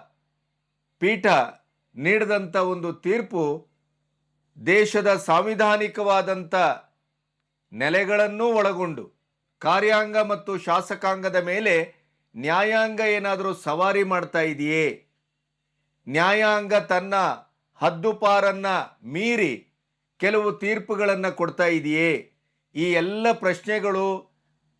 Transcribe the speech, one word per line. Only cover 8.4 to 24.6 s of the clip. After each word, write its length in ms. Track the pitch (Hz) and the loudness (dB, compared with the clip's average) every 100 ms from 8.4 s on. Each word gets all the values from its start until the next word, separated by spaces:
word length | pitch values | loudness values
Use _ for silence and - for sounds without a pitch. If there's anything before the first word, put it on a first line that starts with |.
| 233 | 0
ಒಳಗೊಂಡು 680 | 220 202 180 175 131 92 _ _ _ _ _ | 2 0 0 -4 -6 -14 _ _ _ _ _
ಕಾರ್ಯಾಂಗ 580 | 151 190 214 214 214 214 | 0 2 4 2 2 0
ಮತ್ತು 400 | 208 202 - 190 | 0 -4 -6 -6
ಶಾಸಕಾಂಗದ 760 | 175 175 180 196 190 190 190 180 | 0 0 0 -4 -4 -2 -2 -2
ಮೇಲೆ 600 | 175 190 214 165 165 - _ _ _ 110 | -2 -2 2 2 0 -10 _ _ _ -8
ನ್ಯಾಯಾಂಗ 640 | 143 180 214 220 220 214 | -2 0 2 2 0 0
ಏನಾದರೂ 540 | 214 208 202 190 190 | 0 0 -2 -2 -4
ಸವಾರಿ 500 | 180 151 156 190 196 | -6 -4 0 2 2
ಮಾಡ್ತಾ 360 | 190 180 170 165 | 0 0 -2 -2
ಇದೆಯೇ, 680 | 160 143 147 156 151 - _ _ _ _ _ _ _ _ _ _ 120 | -2 -2 -2 0 0 -4 _ _ _ _ _ _ _ _ _ _ -6
ನ್ಯಾಯಾಂಗ 640 | 147 180 214 214 208 202 | 0 2 4 2 0 2
ತನ್ನ 400 | 202 165 180 196 196 170 120 - _ _ _ | 0 2 -2 0 0 0 -2 -10 _ _ _
ಹದ್ದುಪಾರನ್ನ 880 | 160 165 220 214 208 202 196 190 196 180 123 _ | -2 0 -2 0 2 4 2 0 -2 -2 -4 _
ಮೀರಿ 640 | 110 160 233 233 170 104 - _ _ _ _ _ | -10 -4 -2 0 0 -4 -12 _ _ _ _ _
ಕೆಲವು 340 | 190 214 208 | 0 2 0
ತೀರ್ಪುಗಳನ್ನ 800 | 170 202 220 - 208 208 190 190 | -2 -2 -4 -4 -2 0 0 -2
ಕೊಡ್ತಾ 360 | 180 170 170 175 | -2 -4 0 0
ಇದೆಯೇ, 680 | 165 147 156 165 131 - _ _ _ _ 147 | 0 0 0 0 0 -6 _ _ _ _ -4
ಈ 160 | 175 | 0
ಎಲ್ಲ 400 | 170 175 208 226 | 0 0 0 0
ಪ್ರಶ್ನೆಗಳು, 1000 | 226 185 175 208 214 202 190 196 190 - _ _ _ | 0 -2 -4 -4 -2 -2 0 -2 -4 -10 _ _ _